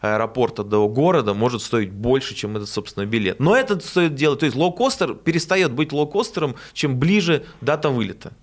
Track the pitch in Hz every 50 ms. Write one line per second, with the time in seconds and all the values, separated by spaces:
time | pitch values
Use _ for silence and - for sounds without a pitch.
0 | - 107 107 107 113 110 - 127 123 113 - - 101 101 107 107 104 104 110 127
1 | 147 180 180 156 117 104 98 104 113 123 123 110 - - - 117 104 92 98 101
2 | 107 120 127 135 131 - - - - 104 107 107 104 101 - 107 95 - - -
3 | 101 104 113 113 104 92 90 - - 165 214 262 262 262 208 175 - - - 180
4 | 175 165 147 131 147 151 139 117 160 147 117 127 165 180 160 - 240 269 - -
5 | 190 135 107 - - - 165 170 - - 185 190 185 156 117 135 156 151 139 147
6 | 147 147 - 202 240 - - 180 160 139 120 - - - - - - 143 131 127
7 | 139 165 202 208 175 170 160 139 - - - - - 131 151 151 151 151 131 120
8 | 110 95 - - - - - _